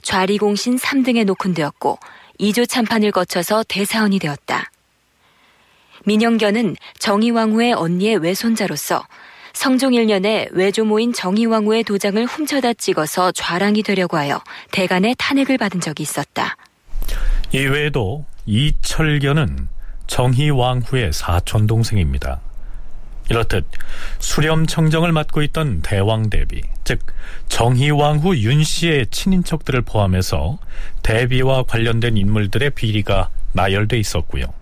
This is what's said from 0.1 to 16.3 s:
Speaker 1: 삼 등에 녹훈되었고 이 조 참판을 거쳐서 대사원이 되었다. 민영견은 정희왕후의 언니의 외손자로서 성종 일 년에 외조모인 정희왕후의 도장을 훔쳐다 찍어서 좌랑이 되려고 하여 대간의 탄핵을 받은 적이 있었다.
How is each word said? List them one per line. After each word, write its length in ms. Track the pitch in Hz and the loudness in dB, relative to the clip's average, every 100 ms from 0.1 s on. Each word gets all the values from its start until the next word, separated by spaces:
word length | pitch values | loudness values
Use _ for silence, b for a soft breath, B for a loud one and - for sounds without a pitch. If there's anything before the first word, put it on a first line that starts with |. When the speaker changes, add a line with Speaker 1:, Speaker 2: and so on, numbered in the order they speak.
| 190 185 208 208 202 247 254 | -2 0 0 0 0 -2 -2
Speaker 1:
삼 240 | - 277 | 0 0
등에 220 | 254 233 | 2 2
녹훈되었고 720 | 202 185 190 170 147 - - - B B B B | 0 0 -2 -2 -4 -4 -4 -4 B B B B
이 140 | 202 | -2
조 100 | 214 | 0
참판을 460 | 240 262 214 226 208 | 0 -2 0 0 2
거쳐서 540 | 190 180 180 175 214 | 0 -2 -4 -2 -2
대사원이 540 | 220 185 202 226 214 196 | -2 -4 -2 0 0 0
되었다. 520 | 160 143 - - - _ _ _ _ _ b b b b b b b b 202 | -2 -8 -6 -6 -8 _ _ _ _ _ b b b b b b b b 0
민영견은 680 | 214 233 226 208 214 214 143 B B | 2 2 2 2 0 -2 -4 B B
정희왕후의 760 | - 202 233 233 220 220 240 | -2 0 2 2 0 2 2
언니의 420 | 233 165 180 208 214 | 0 0 0 0 0
외손자로서 880 | 165 190 233 220 190 147 - 175 - B B B B | 0 -2 -2 -2 -2 -4 -4 -4 -4 B B B B
성종 400 | - 277 262 269 | -4 0 2 2
일 140 | 240 220 | 2 2
년에 420 | 202 196 214 - | 2 0 -2 -2
외조모인 600 | - 190 196 220 214 240 | 0 0 2 0 2 0
정희왕후의 720 | 233 185 208 233 220 208 220 | -2 -2 0 2 2 2 0
도장을 400 | 226 202 208 202 | 0 -2 0 -2
훔쳐다 480 | 247 - 294 285 247 | -4 -4 -4 -2 -2
찍어서 580 | 233 - 175 156 - 180 | -2 -2 -2 -2 0 -2
좌랑이 500 | - - 170 202 214 | -2 -6 -2 0 0
되려고 340 | 208 190 175 165 | 0 -2 0 -2
하여 260 | 143 - B B B | -2 -6 B B B
대간의 440 | - 185 185 214 254 | -4 0 2 0 0
탄핵을 400 | - 277 269 262 | -2 0 0 0
받은 220 | 208 180 | -2 -4
적이 240 | 160 147 | -6 -6
있었다. 520 | 151 - 147 | -6 -6 -8